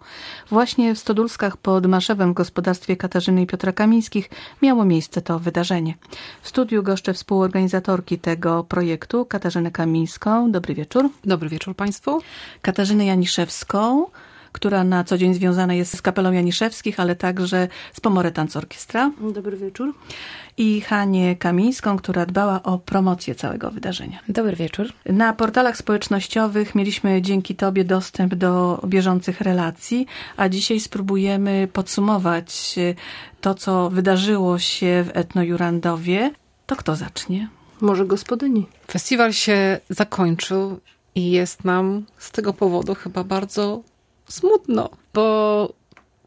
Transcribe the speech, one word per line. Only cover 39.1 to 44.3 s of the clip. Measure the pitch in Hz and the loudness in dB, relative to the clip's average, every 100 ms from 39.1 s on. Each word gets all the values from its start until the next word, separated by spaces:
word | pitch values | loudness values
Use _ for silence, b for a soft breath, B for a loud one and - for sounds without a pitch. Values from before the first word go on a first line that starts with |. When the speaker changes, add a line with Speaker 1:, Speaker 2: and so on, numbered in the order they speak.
| 254 233 | 2 2
Speaker 2:
się | 214 - 202 190 190 - | 2 2 4 4 0 -2
zakończył | 185 214 - 180 165 - 190 196 180 - _ _ - | -2 -2 2 2 2 0 -2 -2 -6 -16 _ _ -2
i | 175 | 2
jest | 180 180 - 185 | 2 2 -2 0
nam | 180 190 202 208 _ | 2 2 -2 -6 _
z | - | -12
tego | - 208 | -4 -2
powodu | 190 196 175 - 190 | 2 2 2 -2 -4
chyba | 185 180 | -6 -6
bardzo | 185 190 196 - 202 214 - _ _ _ | -4 -4 -4 -2 -2 -4 -10 _ _ _
smutno, | - | -16